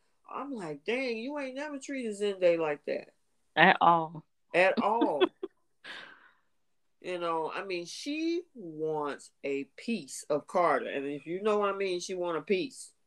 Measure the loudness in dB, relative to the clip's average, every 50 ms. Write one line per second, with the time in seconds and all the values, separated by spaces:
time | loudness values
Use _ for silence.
0 | _ _ _ _ _ -12 -10 -10 -8 -8 -8 -8 -8 -8 -8 -6 -4 -4 -2 -2
1 | -2 -2 -4 -4 -6 -6 -6 -6 -8 -8 -8 -8 -8 -8 -10 -10 -10 -8 -6 -6
2 | -6 -6 -4 -2 -2 -2 2 4 4 4 6 4 2 0 -2 -4 _ -4 -6 -6
3 | -6 -12 _ _ _ _ _ _ _ _ 4 8 8 8 8 8 8 6 6 6
4 | 4 -2 -6 -12 -14 _ _ _ _ _ 2 4 4 4 4 4 2 2 2 2
5 | 2 2 2 2 2 2 0 _ -14 -16 _ _ _ _ _ _ -16 -16 -14 -14
6 | -16 -18 -20 -20 -20 -20 _ _ _ _ _ _ _ _ _ _ _ _ _ _
7 | -8 -6 -4 -2 -2 0 0 0 -2 -2 -4 -6 -6 -4 -6 -6 -6 -8 -12 -10
8 | -8 -6 -4 -2 -2 -2 -2 -2 -4 _ -12 -14 -14 -12 -8 -4 -4 -2 -2 -2
9 | -2 -4 -6 -8 -12 -18 _ _ -6 -4 -4 -4 -4 -8 _ -10 -6 -4 -4 -4
10 | -6 -8 -12 -10 -4 -2 -2 -2 -2 0 0 2 4 4 4 2 0 -2 -4 -4
11 | -4 -4 -6 -8 -8 -8 -6 -2 0 2 2 2 2 0 0 -2 -2 -2 -2 -4
12 | -4 -6 -6 -4 -2 -2 -2 -2 -2 0 0 0 0 -4 -8 -12 -18 -18 _ _
13 | _